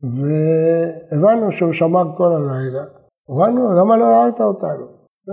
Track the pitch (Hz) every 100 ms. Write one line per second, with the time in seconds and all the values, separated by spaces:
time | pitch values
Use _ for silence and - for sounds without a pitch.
0 | 131 123 143 156 156 160 165 165 165 160
1 | - 151 196 233 208 - 170 160 165 180
2 | 165 160 175 160 143 131 131 127 - -
3 | _ _ - 131 208 240 240 175 202 226
4 | 233 226 240 226 214 190 170 139 123 -
5 | _ _ 190